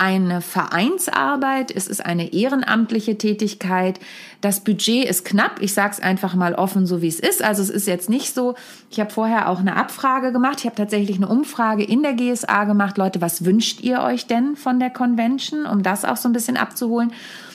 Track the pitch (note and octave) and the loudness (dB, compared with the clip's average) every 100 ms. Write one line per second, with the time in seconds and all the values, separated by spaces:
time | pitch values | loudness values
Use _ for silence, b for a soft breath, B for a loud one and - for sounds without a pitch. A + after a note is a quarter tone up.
0 | F#3+ F#3+ F3+ F3+ E3+ F#3+ - E3+ A#3 F#4 | 2 4 2 0 -2 -4 -2 2 2 0
1 | - - C4+ C#4 C4+ C4+ C4 - - G3+ | 0 2 2 2 0 0 -2 -4 -6 -4
2 | - F3 E3+ F3 A#3+ C4+ - A3 A3+ A3+ | -2 -2 0 0 0 0 2 2 2 0
3 | G#3+ G#3+ G#3+ G#3 G#3 - F#3+ F#3 F#3 F#3 | -2 0 0 0 -2 -4 -2 0 0 -2
4 | B B B B G3+ G3 - G#3 - A#3 | B B B B -2 0 0 0 2 2
5 | C4+ - - G3+ F4 - G3+ G3+ G3+ G3+ | 2 -2 0 2 2 0 -2 0 0 0
6 | F3+ F#3+ F#3+ F#3 F3 - F#3+ F#3+ F#3 F3 | -2 0 0 0 0 2 0 2 2 2
7 | E3 D#3+ - - A3 G3+ G3 - G3+ F3+ | -2 0 0 0 0 0 0 -2 -2 -2
8 | G3 A#3+ - - B3 A#3+ B B - - | 0 -2 -2 -2 -2 -4 B B -8 -4
9 | G#3+ A3+ A3 A3+ - F3+ F#3+ - - - | -4 -2 0 2 2 0 0 0 -2 -2
10 | C4+ C4 B3+ A#3+ C4 C#4+ A#3 G#3+ G#3 G#3 | 0 0 0 2 0 0 -4 -2 -2 0
11 | G3+ F#3+ G3 A3+ D4 - A3+ G#3+ A#3 B3+ | 0 0 2 2 0 0 0 0 2 2
12 | D4 A#3+ B3 A#3+ - G3+ G#3 G#3 G3+ G3 | 2 2 0 0 0 2 4 2 2 2
13 | F#3+ F#3+ E3 - F3 G#3 A3+ - B3 B3 | 0 0 -2 0 2 4 2 -2 -2 0
14 | - B3 - A#3 C4+ D4 B3+ B3+ B3 B3+ | 0 0 0 0 0 -2 0 0 0 0
15 | B3 A#3 A#3 C4+ - D4+ D4 G3+ F#3 G3+ | 0 2 2 0 -2 -6 0 0 2 0
16 | - A#3 B3 A#3 A#3 B3 - - A#3+ A#3 | -2 0 0 0 0 -2 -2 -2 -2 0
17 | A#3 A#3 B B B | 0 -4 B B B